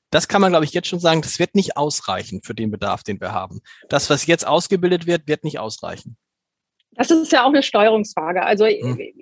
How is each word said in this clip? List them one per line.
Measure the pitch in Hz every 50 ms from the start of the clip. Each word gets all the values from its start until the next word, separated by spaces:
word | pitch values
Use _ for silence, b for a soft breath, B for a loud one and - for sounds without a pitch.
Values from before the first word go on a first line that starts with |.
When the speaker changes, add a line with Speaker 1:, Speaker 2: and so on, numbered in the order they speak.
| B _
Speaker 1:
das | - 160 -
kann | - - 202
man, | 196 185
glaube | 175 160 156
ich, | 151
jetzt | - 175 - -
schon | 185 170
sagen, | 175 165 165 160
das | 156 - - -
wird | 180 - -
nicht | 202 185 - -
ausreichen | 143 147 151 - - - - 95 92 - - 95 92
für | - - 113
den | 117 113 107
Bedarf, | 104 98 101 98 98 -
den | - 110 101 -
wir | 92 92
haben. | 107 98 95 95 - - - B B B B B
Das, | 147 139 - -
was | 147 135 -
jetzt | 160 165 160 -
ausgebildet | - 147 175 - - 202 180 180 180 180 175 165
wird, | 175 175 160 147 147
wird | 151 - -
nicht | 151 143 -
ausreichen. | - 110 - - - - 92 - - - 113 _ _ _ _ _ _ _ _ _ _ _ _ _ _ _
Speaker 2:
Das | _ - - -
ist | 330 320 311 -
ja | 330 262 240
auch | 269
eine | 294 277
Steuerungsfrage. | 269 - - 208 208 220 220 220 208 - - 170 156 165 180 185
Also | - - 214 196 214
Speaker 1:
Hm. | 220 208 - 123 123 123 113 - - - -